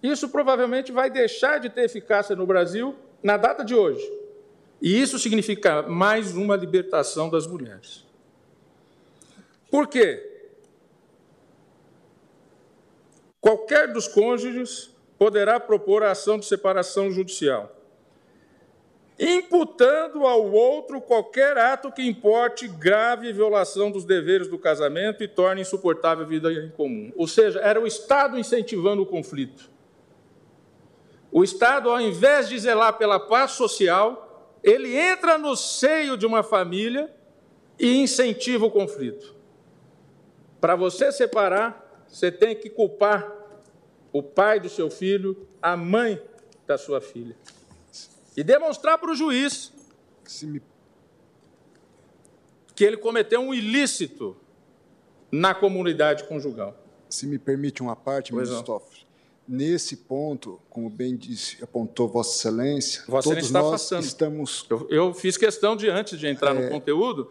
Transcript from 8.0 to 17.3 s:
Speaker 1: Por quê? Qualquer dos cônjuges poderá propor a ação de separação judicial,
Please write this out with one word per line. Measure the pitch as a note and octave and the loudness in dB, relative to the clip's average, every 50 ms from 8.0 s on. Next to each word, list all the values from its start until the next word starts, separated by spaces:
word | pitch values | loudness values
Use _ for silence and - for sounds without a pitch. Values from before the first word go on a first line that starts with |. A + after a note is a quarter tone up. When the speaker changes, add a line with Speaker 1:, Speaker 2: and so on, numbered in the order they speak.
| _ _ _ _ _ _ _ _ _ _ _ _ _ _ _ _ _ _ _ _ _ _ _ _ - _ _ _ - _ _ _ _ _ | _ _ _ _ _ _ _ _ _ _ _ _ _ _ _ _ _ _ _ _ _ _ _ _ -20 _ _ _ -20 _ _ _ _ _
Speaker 1:
Por | - C#4+ D4 C#4+ | 0 0 0 2
quê? | - C4 A3+ F3 B2+ - - - - - - - - _ _ _ _ _ _ _ _ _ _ _ _ _ _ _ _ _ _ _ _ _ _ _ _ _ _ _ _ _ _ _ _ _ _ _ _ _ _ _ _ _ _ _ _ _ _ _ _ _ _ _ _ _ _ _ _ _ | 4 4 4 4 4 -4 -10 -16 -18 -20 -20 -20 -20 _ _ _ _ _ _ _ _ _ _ _ _ _ _ _ _ _ _ _ _ _ _ _ _ _ _ _ _ _ _ _ _ _ _ _ _ _ _ _ _ _ _ _ _ _ _ _ _ _ _ _ _ _ _ _ _ _
Qualquer | - G#3+ A3 G#3+ A3 - C#4+ D4 D4+ B3+ | 4 4 4 4 -2 0 2 2 2 2
dos | A#3 A#3 G3+ - | -2 -6 -8 0
cônjuges | - G3+ G#3 A#3+ B3 A#3+ - B3+ A#3+ B3 B3+ A#3 - - - - _ _ _ _ _ _ | 2 2 2 2 0 -2 -4 -6 -6 -8 -8 -8 -10 -16 -16 -20 _ _ _ _ _ _
poderá | G3 A3 G#3 G#3 G3+ G3+ A3+ A#3+ | 2 2 4 2 2 4 2 0
propor | A#3 - G#3+ G3 G#3 G3 G3 G#3+ G#3+ | 2 0 0 0 2 2 2 4 4
a | G#3 | 2
ação | F#3+ G3 - G3+ G#3+ G#3+ | 0 0 0 -2 -2 -2
de | G#3 | 0
separação | - G#3 F#3+ - F#3+ F#3+ F#3 F3+ F3+ - G3 G3 G3 | -2 -4 0 0 0 0 0 -2 -2 -2 -2 -2 -2
judicial, | F#3 F#3 F#3+ F#3 | -2 -4 -4 -6